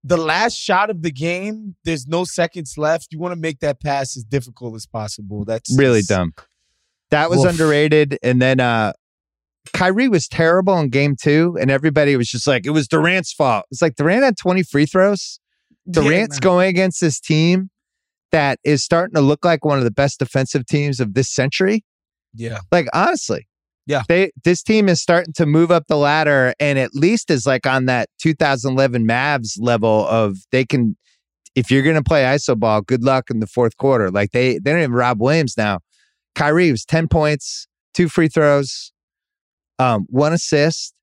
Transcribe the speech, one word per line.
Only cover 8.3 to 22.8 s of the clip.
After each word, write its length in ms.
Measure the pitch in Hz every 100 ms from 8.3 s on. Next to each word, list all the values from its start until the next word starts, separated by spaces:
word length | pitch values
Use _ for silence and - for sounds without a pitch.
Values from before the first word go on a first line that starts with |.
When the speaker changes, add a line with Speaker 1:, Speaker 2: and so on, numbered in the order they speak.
| 127
Speaker 2:
then, 160 | 127 131
uh, 360 | 123 113 107 - _ _ _ _ _ _ -
Kyrie 360 | - 185 196 262
was 180 | 190 -
terrible 500 | - 165 180 190 185
in 80 | 143
game 260 | 135 143
two, 420 | 139 - 147 170 175
and 100 | 131
everybody 460 | 135 156 147 143 135
was 120 | 120
just 200 | 120 -
like, 180 | 127 107
"It 40 |
was 180 | 156 131
Durant's 440 | 160 160 185 156
fault." 340 | - 139 107 -
It's 100 | 127
like, 140 | 170
Durant 300 | - 147 214
had 120 | 269 202
twenty 280 | 180 185
free 220 | 180 143 147
throws. 520 | 185 196 202 - - _ _ _ _ -
Speaker 1:
Yeah, 160 | 170
Speaker 2:
Durant's 340 | 143 165 220 143
Speaker 1:
nah. 100 | 185
Speaker 2:
going 180 | 180 190
against 320 | 180 190 -
this 180 | 170 -
team 500 | - 156 165 185 190 _ _ _ _ _ _
that 280 | 160 143 123
is 200 | - 147
starting 300 | - 170 185 160
to 40 |
look 240 | 139 151
like 200 | 175 160
one 140 | 151 139
of 60 |
the 60 | 120
best 280 | 104 139 -
defensive 440 | 131 139 131 147 123
teams 340 | 147 143 127
of 140 | 113
this 140 | 98 135
century. 560 | - 131 - 190 220 _ _ _ _ _
Speaker 1:
Yeah. 240 | 113 113 107 92
Speaker 2:
Like, 160 | 175